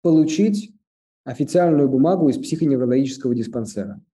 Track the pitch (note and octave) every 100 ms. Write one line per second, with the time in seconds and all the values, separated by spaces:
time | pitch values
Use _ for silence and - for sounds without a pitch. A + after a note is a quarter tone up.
0 | F3 D#3+ D#3 - G#3+ G#3 - _ _ _
1 | _ _ - B2 C#3+ F3 F3 D3 C#3 C3
2 | D#3 F#3 D3+ A#2+ - D#3+ D#3+ C3 B2 B2+
3 | C3+ - B2+ A#2+ G#2+ A#2+ G#2+ G#2 G2+ G2+
4 | _